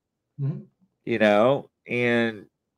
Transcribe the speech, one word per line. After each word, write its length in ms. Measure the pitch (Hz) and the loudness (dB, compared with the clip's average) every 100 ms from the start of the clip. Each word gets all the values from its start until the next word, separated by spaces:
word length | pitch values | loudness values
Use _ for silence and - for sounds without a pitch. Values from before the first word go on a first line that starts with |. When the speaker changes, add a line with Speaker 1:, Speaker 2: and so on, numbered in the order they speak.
| _ _ _ - | _ _ _ -8
Speaker 1:
Mm-hmm. 220 | 139 190 - _ _ _ | -8 -8 -14 _ _ _
Speaker 2:
you 140 | - 113 | -6 0
know, 500 | 107 104 123 143 - _ - | 4 4 4 0 -6 _ -8
and, 600 | 123 120 117 113 104 - _ _ | -4 0 0 -2 -6 -16 _ _